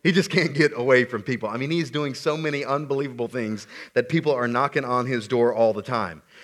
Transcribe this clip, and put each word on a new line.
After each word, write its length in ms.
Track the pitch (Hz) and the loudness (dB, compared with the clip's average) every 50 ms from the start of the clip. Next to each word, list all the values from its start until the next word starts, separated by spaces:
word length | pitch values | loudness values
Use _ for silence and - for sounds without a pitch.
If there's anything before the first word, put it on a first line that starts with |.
| - | 2
He 80 | 165 | 4
just 180 | 165 196 156 - | 2 2 2 2
can't 240 | - 185 160 - 139 | 0 0 0 0 2
get 180 | 143 151 147 - | 2 2 2 2
away 280 | 120 120 135 127 127 123 | 0 4 6 6 6 6
from 180 | - - 107 98 | 2 -2 -6 -2
people. 260 | - 127 101 110 104 | -4 -4 -2 -2 -4
I 80 | 107 | -4
mean, 140 | 120 135 143 | -4 -2 -2
he's 180 | 165 170 160 127 | 0 -2 -2 -2
doing 240 | 120 147 147 143 127 | -4 -4 -4 -4 -6
so 240 | - - 160 151 | -4 -2 -2 -2
many 260 | 156 156 151 143 139 139 | 0 -2 -2 -2 -2 -2
unbelievable 640 | 120 139 143 151 135 139 139 143 139 123 120 120 | -2 -2 -2 0 -2 -2 -2 -2 -4 -4 -6 -6
things 380 | 104 120 127 113 107 110 101 - - - - - - _ | -4 -4 -4 -4 -4 -6 -6 -10 -16 -18 -18 -18 0 _
that 140 | 127 123 | 0 0
people 240 | - 165 165 - 151 | 2 0 0 2 2
are 160 | 139 123 123 | 0 2 0
knocking 380 | 120 120 123 139 139 - 147 135 | 0 0 0 0 0 0 -2 -2
on 220 | 123 123 123 120 | 0 0 0 0
his 200 | 131 131 120 107 | 0 -2 -4 -2
door 260 | 104 131 120 117 117 107 | 0 2 2 2 2 4
all 200 | 113 113 110 104 | 4 4 4 4
the 80 | 107 | 0
time. 400 | 98 - 127 113 101 87 82 76 _ _ _ - | -4 -2 -2 -2 -2 -4 -8 -14 _ _ _ -20